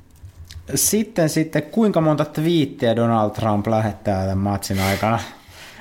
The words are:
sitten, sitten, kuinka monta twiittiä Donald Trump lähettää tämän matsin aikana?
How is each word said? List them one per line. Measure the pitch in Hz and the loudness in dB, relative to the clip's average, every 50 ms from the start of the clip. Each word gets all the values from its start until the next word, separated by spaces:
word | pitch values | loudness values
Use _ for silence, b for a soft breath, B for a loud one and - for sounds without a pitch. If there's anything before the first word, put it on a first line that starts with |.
| - - - - - - - - - - - - - - - | -20 -20 -20 -20 -20 -20 -20 -20 -20 -18 -18 -16 -10 -6 -2
sitten, | - - - 196 220 220 - - 180 160 151 | -2 0 2 2 0 0 0 0 0 0 2
sitten, | - 160 156 160 - 151 - | 2 0 0 0 0 -2 -4
kuinka | - - 220 226 208 180 170 | -2 0 2 2 2 4 4
monta | 160 156 151 139 151 | 4 4 2 2 0
twiittiä | - - 156 156 170 175 160 139 - - - 123 117 113 | -2 -4 -2 0 2 2 2 0 0 -2 -2 0 0 2
Donald | 117 117 117 117 110 107 104 | 2 2 2 2 2 2 0
Trump | 101 - 110 110 104 101 101 | -2 -2 0 0 0 0 0
lähettää | 113 113 110 110 104 95 - - 107 98 95 95 | 0 0 0 0 0 -4 -4 -2 -2 -2 0 0
tämän | 95 95 95 | 0 0 0
matsin | 98 101 101 98 - - 98 95 | 0 0 -2 -2 -4 -4 -2 0
aikana? | 95 98 98 90 98 110 117 104 92 B B B B B B B B B B B | 0 0 0 0 0 0 0 -2 -4 B B B B B B B B B B B